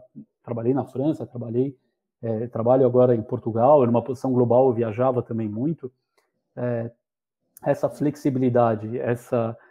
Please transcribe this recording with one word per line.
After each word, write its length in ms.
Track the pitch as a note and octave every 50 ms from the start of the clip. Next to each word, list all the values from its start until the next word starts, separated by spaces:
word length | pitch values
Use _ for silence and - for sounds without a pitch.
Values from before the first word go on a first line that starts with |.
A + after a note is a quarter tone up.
| - _ - A2+ - _ _ _
trabalhei 300 | - - A#2 A2+ A2+ B2
na 120 | C#3 C3+ -
França, 420 | - - B2 C3+ D#3+ D3+ - A#2
trabalhei, 500 | - - A#2+ A#2+ A#2 A2+ B2 C3 C#3 C3 _ _ _ _ _ _ _ _ _
é, 240 | A#2 A2+ A2 G#2+ A#2+
trabalho 400 | A#2+ - A2+ A2+ A#2+ C3 C3+ C3
agora 280 | A#2+ A#2+ B2 B2+ B2+ A#2+
em 80 | A2
Portugal, 640 | G2+ - B2+ A2+ - A#2 G#2+ A2+ A#2+ C#3 D3+ C#3+ B2
numa 160 | A2+ A#2+ A#2
posição 320 | A2+ - B2 - - C3+
global, 360 | B2+ B2 B2 A#2+ A#2+ B2 C3+ C3
eu 40 |
viajava 480 | A2+ A2+ A#2 A2+ G2+ A#2 B2+ C3 B2 A#2+
também 280 | A#2 - A#2 A2+ A2+ G#2
muito. 420 | G#2 A2 C3 E3 D#3+ - - F#2 _ _ _ _ _ _ _ _ _ _ _ _ -
É, 360 | C3 B2 B2 A#2+ A#2 A#2 A#2+ - _ _ _ _ _ _ _ _ _ _ _ _ - -
essa 240 | D3 C#3 - - C3+
flexibilidade, 1080 | - - C#3 D3 C#3+ - - D3 B2+ B2+ C3 B2 A#2+ A#2+ A#2+ A#2 A2 G#2 A2 A2 A#2+ C3+
essa, 600 | C3+ A2+ B2 B2 - - C3 A#2 A2+ A2+ A2+ - _ _